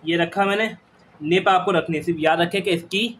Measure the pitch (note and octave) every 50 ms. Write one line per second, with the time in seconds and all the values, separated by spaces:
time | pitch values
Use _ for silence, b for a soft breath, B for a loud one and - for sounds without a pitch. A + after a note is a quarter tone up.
0 | - D#3+ E3+ E3+ E3+ E3+ - G3 G3 G3 G3+ G3+ A3 A3 G#3+ - _ _ _ _
1 | _ _ _ - D3 D3+ E3+ F#3+ F3+ G3+ F#3+ F3+ F3+ G3+ F#3 E3 D#3 - E3 D3+
2 | D#3 E3+ E3+ D#3 D3+ D#3 D#3+ E3 F3 F3 - G3+ F3+ G3 F3+ E3 E3+ - - G3
3 | A3+ A#3 A#3 -